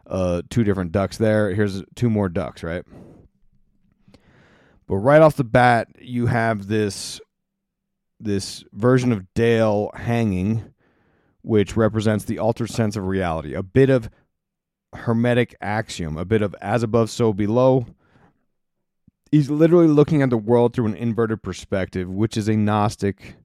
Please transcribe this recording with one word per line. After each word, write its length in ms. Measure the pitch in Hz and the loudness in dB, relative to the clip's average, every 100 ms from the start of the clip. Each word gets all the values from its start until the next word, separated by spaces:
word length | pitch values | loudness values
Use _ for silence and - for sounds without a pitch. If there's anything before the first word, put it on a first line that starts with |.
uh, 380 | - 92 90 87 - | -10 -4 -2 -2 -4
two 140 | 123 | -2
different 260 | 104 95 90 | 0 0 -2
ducks 260 | 98 95 - | -2 -4 -2
there. 380 | 110 107 104 | 0 0 0
Here's 300 | 101 104 95 - | -2 -4 -4 -12
two 160 | - 120 | -4 -2
more 180 | 104 98 | 0 -2
ducks, 360 | 85 67 - | -4 -8 -10
right? 200 | 82 87 - - - - - _ _ _ _ _ _ _ _ _ _ _ _ _ _ _ - | -10 -10 -12 -20 -20 -20 -20 _ _ _ _ _ _ _ _ _ _ _ _ _ _ _ -8
But 80 | 98 | -2
right 260 | 117 151 | 4 6
off 140 | 160 - | 6 4
the 80 | |
bat, 420 | 117 123 123 117 - - | 0 2 4 2 -2 -10
you 260 | 127 123 117 | -10 -4 -2
have 400 | 117 113 110 98 | 0 0 -2 -2
this, 540 | 107 104 - - - - _ _ _ _ _ _ _ _ _ | -2 -2 -4 -12 -14 -20 _ _ _ _ _ _ _ _ _
this 460 | 107 98 - - - | -4 -4 -4 -12 -18
version 400 | - 120 131 123 | -2 2 4 2
of 200 | 110 92 | -2 -4
Dale 580 | - 117 113 110 104 104 | 0 2 2 2 0 -2
hanging, 800 | - - 117 110 92 98 113 - _ _ _ _ _ _ _ | -6 -4 -2 0 0 -2 -4 -6 _ _ _ _ _ _ _
which 340 | - 110 98 - | -2 0 2 0
represents 480 | 110 110 107 107 | 0 0 0 0
the 160 | 110 104 | -2 -4
altered 300 | 110 - 110 | -2 -2 -4
sense 260 | - 110 101 | -2 -2 -2
of 100 | 92 | -4
reality, 480 | 95 90 80 71 | -2 -2 -4 -6
a 80 | 67 | -8
bit 260 | 95 131 131 | -2 2 4
of 220 | 131 113 - _ _ _ _ _ _ _ | 2 -2 -14 _ _ _ _ _ _ _
hermetic 600 | - - 117 120 120 120 - | -10 -2 0 2 2 0 -4
axiom, 560 | 98 104 92 - 82 78 | -6 -6 -6 -8 -8 -6
a 80 | |
bit 180 | 90 110 | -2 0
of 100 | 101 - | 0 -6
as 220 | 98 117 | -4 -2
above, 280 | 113 117 110 | 0 0 0
so 220 | - 117 | 0 -2
below. 540 | 101 104 117 131 131 117 - _ _ _ _ _ _ _ _ _ _ _ _ _ | 0 -2 2 4 2 0 -12 _ _ _ _ _ _ _ _ _ _ _ _ _
He's 200 | 151 139 | 0 2
literally 360 | 147 160 175 165 | 2 4 6 6
looking 340 | 147 147 151 | 6 4 2
at 100 | 135 | 0
the 60 | 120 | 0
world 380 | 104 120 120 | 2 2 2
through 120 | 123 107 | 0 -4
an 100 | 87 | -2
inverted 480 | 117 110 113 110 | -4 -2 -2 -4
perspective, 680 | 98 87 - 98 90 98 90 | -6 -10 -6 -4 -4 -6 -6
which 260 | 95 110 110 | -4 -4 -2
is 120 | 104 | 0
a 80 | 107 | 0
Gnostic 800 | 104 107 104 - 101 95 - - | 2 0 -2 -2 -4 -6 -12 -20